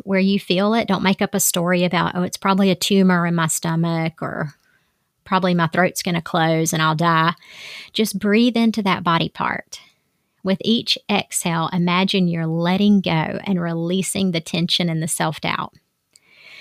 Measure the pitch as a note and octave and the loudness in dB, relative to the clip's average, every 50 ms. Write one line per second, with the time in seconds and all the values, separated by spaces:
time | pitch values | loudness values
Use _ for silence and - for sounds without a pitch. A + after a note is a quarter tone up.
0 | - G3 G3 F#3+ F#3+ G3 G3 G3 - - F3+ F3+ G3 G#3 A3 A#3 - - G3 F3+ | -6 -2 0 2 2 2 0 0 0 0 0 2 2 2 0 0 0 0 -2 2
1 | F3+ F#3 G3 - G#3 F#3+ - F#3+ - - - F3+ E3+ F3 F3+ F3 F3+ F3 F3+ E3+ | 2 2 2 2 0 -2 0 -2 -2 0 0 -2 0 0 0 2 0 0 2 0
2 | E3 E3+ - F3+ F3+ F3+ - - - G3 G3 F#3+ G3+ F#3+ F3+ F3+ - - G#3 G3 | 0 0 -2 -2 -4 -4 -6 -4 0 0 2 4 4 2 2 0 0 2 4 4
3 | F#3+ F#3 F3+ F3 E3+ E3+ E3+ E3+ E3 D#3+ - - - E3 E3 E3 E3 E3+ E3 E3 | 6 6 4 4 2 0 0 0 0 0 -2 -4 -2 -2 0 0 0 0 0 -2
4 | D#3+ D#3+ - - D#3 - - - - D3 - _ _ _ _ _ _ _ _ _ | -2 -4 -4 -6 -10 -8 -6 -8 -8 -8 -10 _ _ _ _ _ _ _ _ _
5 | _ _ _ _ _ - G3 F#3 F#3 F#3 F3+ F3 E3 D#3+ - F3 F3+ F#3 - - | _ _ _ _ _ -2 -2 0 2 2 2 2 0 0 2 2 0 0 0 -4
6 | - F#3+ E3+ E3+ E3 - - E3+ D#3+ D#3+ E3 D#3+ D#3+ D#3+ - D#3+ D#3+ D#3+ D#3 D3+ | -4 -2 -4 -4 -4 -2 0 0 2 2 2 2 0 0 0 0 0 0 2 2
7 | E3+ E3+ E3 D#3+ D#3+ E3 E3 _ - - - - - - - - - - - - | 2 2 4 4 2 2 0 _ -16 -20 -20 -20 -18 -18 -18 -18 -18 -10 -2 -2
8 | A3 G3+ - F#3 - G#3 G3+ A3 A#3 B3 A3+ A#3 A#3 A3+ G#3+ A3+ G3+ F#3+ F3+ F3+ | -2 -2 -2 -4 0 2 2 4 4 2 2 2 2 2 2 0 0 0 0 0
9 | F3 F3 E3 E3 D#3+ E3 _ - - - - - - _ - - - _ _ _ | 0 0 2 2 0 -2 _ -4 -4 -4 -4 -6 -8 _ -20 -20 -20 _ _ _
10 | _ _ _ _ _ _ _ _ _ F#3+ F#3+ - - G#3 A3+ A#3+ - - - - | _ _ _ _ _ _ _ _ _ -2 -2 0 0 0 0 0 0 -2 -4 -4
11 | _ - G#3 G3 - _ - - - F3+ E3 E3 E3 D3+ - F3 F3 F3 F3 F3+ | _ -2 -2 -2 -2 _ -8 -4 -2 -2 0 0 -2 0 0 0 0 2 2 2
12 | F#3+ G3 - G3 F#3 F3 E3+ E3 E3 D#3+ D#3+ E3+ E3+ F3 F#3 F#3+ G3+ G#3 G#3 G3 | 2 2 2 0 0 0 0 -2 -2 -2 -2 0 0 0 2 2 4 4 4 4
13 | F3+ F3+ E3 D#3+ D#3 - - - - G3+ G3 F3 F3 E3+ E3 E3 E3 E3+ F3+ F#3+ | 4 2 0 0 0 -2 -4 -6 -4 -2 -2 -2 -2 -4 -4 -4 -2 -2 -2 -2
14 | F3+ - - G3 F#3+ F#3 F3 - - - - E3+ E3 F3 - - F3+ E3+ D#3+ D#3+ | -2 -4 -2 -2 -2 0 -2 -4 -4 -4 -4 -2 -2 0 0 0 0 -2 -2 -2
15 | D#3 D#3 - - D#3+ D#3+ D#3+ - - E3 - - - - _ _ _ _ _ _ | -4 -4 -2 -2 -2 -2 -2 -4 -4 -4 -4 -4 -6 -10 _ _ _ _ _ _
16 | _ _ _ _ _ _ _ _ - - - - | _ _ _ _ _ _ _ _ -20 -20 -20 -20